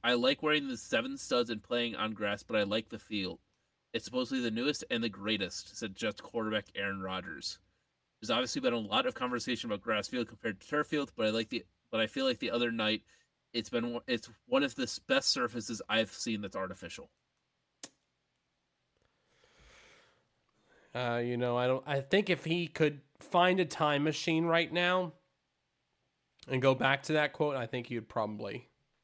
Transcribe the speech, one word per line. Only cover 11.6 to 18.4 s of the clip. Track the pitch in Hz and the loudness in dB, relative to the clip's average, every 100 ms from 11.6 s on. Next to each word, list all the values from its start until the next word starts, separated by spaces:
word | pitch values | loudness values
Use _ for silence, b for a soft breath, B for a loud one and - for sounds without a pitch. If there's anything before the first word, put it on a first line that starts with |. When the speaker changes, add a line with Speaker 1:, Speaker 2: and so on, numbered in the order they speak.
| - _ _ | -8 _ _
Speaker 1:
but | 220 | -2
I | 220 | 0
feel | 269 269 | 2 0
like | 247 | 0
the | 247 | 0
other | - 233 | 0 0
night, | 226 220 - b b b _ _ | 0 0 0 b b b _ _
it's | 240 220 | -6 -2
been, | 240 240 240 - | -2 0 -4 -2
it's | 240 - - - | -2 -4 -16 0
one | 262 | 2
of | 277 | 2
the | - | -2
s-, | 247 - | -4 -4
best | - 269 - | 0 2 2
surfaces | 139 - 117 - 107 - | 0 0 -4 -6 -8 0
I've | 110 110 | 0 0
seen | - - 107 | -2 -4 -4
that's | 101 | -4
artificial." | 98 95 95 85 - - _ _ _ _ _ _ _ - _ _ _ _ _ | -6 -6 -6 -10 -12 -14 _ _ _ _ _ _ _ -18 _ _ _ _ _